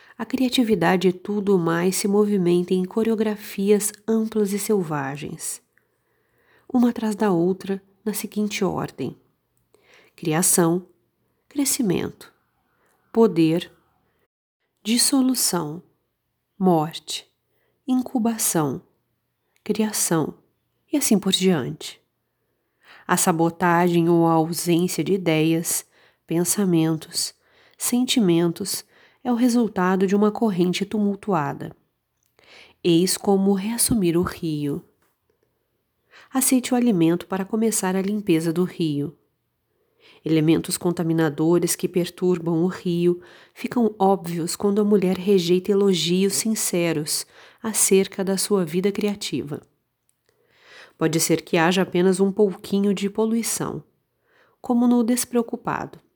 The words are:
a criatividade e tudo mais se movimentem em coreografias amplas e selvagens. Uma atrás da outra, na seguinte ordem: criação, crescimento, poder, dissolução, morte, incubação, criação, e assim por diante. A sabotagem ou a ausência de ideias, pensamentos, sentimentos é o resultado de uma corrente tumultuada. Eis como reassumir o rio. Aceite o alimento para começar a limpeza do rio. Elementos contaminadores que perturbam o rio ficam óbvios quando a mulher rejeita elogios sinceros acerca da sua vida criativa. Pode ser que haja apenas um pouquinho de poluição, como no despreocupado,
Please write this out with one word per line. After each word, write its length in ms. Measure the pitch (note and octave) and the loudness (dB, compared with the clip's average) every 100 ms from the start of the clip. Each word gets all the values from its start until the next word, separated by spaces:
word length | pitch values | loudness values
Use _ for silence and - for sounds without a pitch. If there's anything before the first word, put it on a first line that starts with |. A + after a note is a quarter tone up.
| - - | -20 -14
a 80 | A#3 | -8
criatividade 840 | C4 B3+ C4 A3 G3+ E3+ F#3 F#3 | -2 0 0 0 2 2 2 2
e 60 | |
tudo 440 | F3+ - G#3 G3 F#3+ | 0 -4 -4 2 2
mais 380 | E3 E3+ F3+ F#3 | 2 0 0 0
se 100 | G#3 | 0
movimentem 760 | G3+ G#3 G3+ F3 F3 F3+ F#3 | 2 2 2 2 2 2 -2
em 40 | F3+ | -2
coreografias 1080 | - A3 G#3+ A3 G#3 - - G3 G#3 G3+ - - | -2 0 0 -2 -4 -8 -2 2 2 0 -6 -2
amplas 460 | A3+ A3 A3 G3+ | -2 0 -2 -2
e 80 | G3+ | -2
selvagens. 1040 | - G#3 D#3+ D3+ C3+ C#3+ D#3 E3 - - _ _ _ _ _ _ _ _ _ _ - | 0 0 0 -4 -6 -8 -12 -10 -10 -12 _ _ _ _ _ _ _ _ _ _ -4
Uma 220 | B3+ A#3+ | 0 2
atrás 260 | A#3 A3 G#3 | 0 -4 -2
da 160 | G#3+ | 0
outra, 500 | E3+ F3 F#3+ F#3 G3 - _ | 2 0 -2 -6 -8 -10 _
na 100 | G#3+ | -8
seguinte 480 | G3+ G#3 G#3 G#3 G#3 | -6 -6 -6 -4 -2
ordem: 560 | F#3 D#3 C#3+ - C3 - _ _ _ _ _ _ _ _ _ _ | -4 -2 -8 -8 -10 -10 _ _ _ _ _ _ _ _ _ _
criação, 680 | D#3+ D#3 F3+ - E3 F3+ - _ _ _ _ _ _ | -2 0 2 4 4 2 -4 _ _ _ _ _ _
crescimento, 840 | C#4+ C#4 - A3 - - - - _ _ _ _ _ _ _ _ | -4 -2 0 0 0 -4 -10 -20 _ _ _ _ _ _ _ _
poder, 600 | A3+ A3+ E3+ D#3+ E3 - _ _ _ _ _ _ _ _ _ _ _ | 2 2 4 2 0 -4 _ _ _ _ _ _ _ _ _ _ _
dissolução, 1000 | G#3+ A#3 - C4+ B3+ B3+ - F3 D3+ E3 - _ _ _ _ _ _ - | -2 0 2 2 2 0 -2 -2 -4 -10 -16 _ _ _ _ _ _ -2
morte, 720 | F#3+ E3 D#3 - - - - _ _ _ _ _ - | 2 2 0 -6 -12 -14 -14 _ _ _ _ _ -4
incubação, 920 | B3+ B3 B3+ A3+ A3 - E3+ D3 D3+ - _ _ _ _ _ _ _ | -2 -2 -2 -2 -2 -2 0 -2 -4 -12 _ _ _ _ _ _ _
criação, 720 | - G#3+ G#3+ - - E3 - - _ _ _ _ _ | -6 -2 -2 -2 -2 0 -2 -6 _ _ _ _ _
e 60 | D4 | -2
assim 220 | - G#3+ | 2 2
por 120 | F#3+ | 2
diante. 720 | F3+ F#3 E3+ D3 D#3 - - _ _ _ _ _ _ _ _ _ - - | 0 2 2 -2 -10 -14 -18 _ _ _ _ _ _ _ _ _ -14 -2
A 100 | F3+ | 0
sabotagem 920 | - E3 E3 E3+ F3 E3+ F3+ E3+ E3 | 2 2 0 0 2 4 4 4 4
ou 160 | E3+ E3 | 4 4
a 60 | |
ausência 720 | E3 D#3+ F3 F3 E3+ F#3 - | 4 2 -2 0 0 0 -2
de 100 | F3 | -2
ideias, 720 | G3 F3 D#3 D#3+ E3 E3+ - - _ _ _ - | -2 0 2 2 0 -2 -6 -8 _ _ _ -4
pensamentos, 1080 | E3+ F3 - G3 E3+ D#3+ D#3+ - - - - _ _ _ - | -2 -2 0 2 2 2 0 -6 -8 -8 -10 _ _ _ -10
sentimentos 1080 | - A#3+ B3+ - F#3+ E3+ E3+ E3+ F#3+ - - _ _ _ | -2 -2 0 2 4 4 2 -2 -6 -8 -10 _ _ _
é 80 | B3 | -4
o 40 | A#3 | 0
resultado 720 | B3 A#3 A3 F#3+ F3+ F#3+ F#3+ | 2 2 0 0 0 2 2
de 80 | G3+ | 2
uma 160 | G#3 | 2
corrente 520 | G#3 A3 F3+ F3+ F3 | 0 -2 0 0 0
tumultuada. 920 | G3+ A3 G3+ G3 - F3 C#3+ D3+ A2+ - _ _ _ _ _ _ _ - - _ | -4 -2 -2 -2 -2 -2 -2 -6 -12 -16 _ _ _ _ _ _ _ -20 -20 _
Eis 320 | F3+ E3 F#3 - | 2 4 2 0
como 380 | - G3 G3 | 0 2 2
reassumir 640 | G3 G3+ A#3 - A#3+ F3 E3 | 0 -2 -2 0 0 2 2
o 60 | |
rio. 600 | F3+ - E3 D3+ D3 C#3 - _ _ _ _ _ _ _ _ _ _ _ _ - - | 0 -4 -6 -4 -4 -6 -10 _ _ _ _ _ _ _ _ _ _ _ _ -20 -8
Aceite 400 | C4 C4 C4 B3 | -2 2 0 2
o 20 | B3 | 0
alimento 520 | A#3+ F#3+ E3 F3 - | 2 4 4 2 -2
para 180 | F#3+ F#3 | -8 -4
começar 500 | A3+ A3+ A3 F#3 F#3+ | -2 0 0 -2 -2
a 60 | |
limpeza 500 | F#3+ G#3+ G3+ D#3+ E3 | -2 -2 0 0 0
do 120 | D#3+ | 0
rio. 520 | F3+ - D#3+ C#3+ C#3+ - _ _ _ _ _ _ _ _ _ _ D#3 | -2 -2 -4 -2 -6 -10 _ _ _ _ _ _ _ _ _ _ -2
Elementos 520 | D#3+ D#3 E3 E3 - | 2 4 2 0 -4
contaminadores 1000 | F3+ F3 E3 E3 D#3+ D3 D#3+ E3+ E3+ - | -2 -2 -2 0 0 0 2 2 0 -2
que 100 | F3+ | -4
perturbam 800 | F3+ E3+ - F3+ F3 E3 E3 | -2 -4 -2 0 0 0 0
o 40 | F3+ | 0
rio 540 | F3+ F#3 E3+ F3 F3 - - - | -2 -4 0 2 0 -4 -20 -20
ficam 400 | - B3 B3+ A3 G#3+ | -12 -6 0 0 2
óbvios 560 | G3 G3 E3+ E3+ E3 - | 2 2 -2 -6 -6 -2
quando 240 | G3+ G3+ | 0 0
a 40 | |
mulher 340 | G3+ G#3 F#3 F#3 | 2 2 2 0
rejeita 520 | F3+ G3 E3+ F3+ F#3 | 2 2 4 0 2
elogios 640 | G3+ G3+ F3+ D#3+ F3+ G3 | 2 2 2 2 2 2
sinceros 920 | G3+ A3 G#3+ - F3+ E3+ D3+ D3 - - - - _ | 0 -2 -2 -2 -2 0 -2 -4 -6 -8 -16 -20 _
acerca 640 | A3+ G#3 - F#3+ F#3+ - | -6 -2 2 4 2 -2
da 140 | F#3 F#3+ | -4 -2
sua 260 | - G3+ | 0 0
vida 260 | E3+ F3 G3+ | 0 -2 -2
criativa. 720 | G3+ G#3 G3+ - C#3+ C3+ D3 - _ _ _ _ _ _ _ _ _ _ - - - | -2 -4 -4 -6 -6 -6 -10 -14 _ _ _ _ _ _ _ _ _ _ -20 -20 -4
Pode 220 | D#3+ D#3+ | -2 0
ser 220 | - E3 | 0 -2
que 160 | - F3 | 0 2
haja 240 | E3 F#3+ | 2 2
apenas 400 | F3+ F3 F#3 F#3 | 0 2 2 2
um 100 | G3 | 0
pouquinho 600 | F#3+ G#3 F3+ - G3 G3+ | 2 0 -2 -4 -2 0
de 160 | F#3+ G3 | -2 -4
poluição, 720 | G3+ A3 A#3 A3 - D3+ D3+ - _ _ _ _ _ _ _ | -2 -2 -2 -4 -4 -6 -8 -12 _ _ _ _ _ _ _
como 260 | - A#3+ A#3+ | -2 2 4
no 160 | A#3+ | 2
despreocupado, 960 | A3+ B3 - A#3+ A#3 A3+ - D3 - - _ | 2 0 -2 -2 -2 -6 -6 -6 -6 -16 _